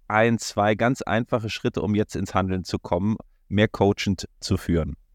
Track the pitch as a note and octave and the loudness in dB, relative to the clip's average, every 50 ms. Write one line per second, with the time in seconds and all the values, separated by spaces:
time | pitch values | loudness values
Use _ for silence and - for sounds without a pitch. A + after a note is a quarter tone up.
0 | _ _ G#2 G#2+ A2+ A#2 A#2 G#2+ - - - - G2+ G#2 A2 G2 A2+ A#2+ C3+ - | _ _ 2 2 4 4 2 0 -2 -6 -2 0 2 2 2 2 2 0 0 -2
1 | - - G2 A2+ A#2+ - - A#2+ G#2+ G#2+ - - - B2 - - - A2 G#2 G2+ | -2 -2 -2 -2 -2 -2 -2 -4 -2 -4 -8 -4 -4 -4 -2 -2 -2 0 0 0
2 | G#2+ - - - G2 - - F#2 F#2+ F#2 F#2 F#2 E2+ - - F2+ - - F2 F2+ | 0 -2 -2 -6 -6 -2 -2 -2 0 0 -2 -4 -4 -4 -6 -6 -4 -2 -2 0
3 | F#2+ G#2+ A2+ - - - _ _ _ _ - G2+ G#2+ G#2+ - - G2+ G2+ G#2 - | 0 -2 -2 -4 -6 -14 _ _ _ _ 2 2 2 2 4 2 4 4 4 2
4 | - G#2+ F#2+ - - - - _ - - G2 F#2 - - E2+ E2 D#2 C#2+ C#2 - | 0 -2 -2 -2 -4 -12 -14 _ -4 -2 -2 -2 0 0 0 0 0 -2 -6 -10
5 | _ _ _ | _ _ _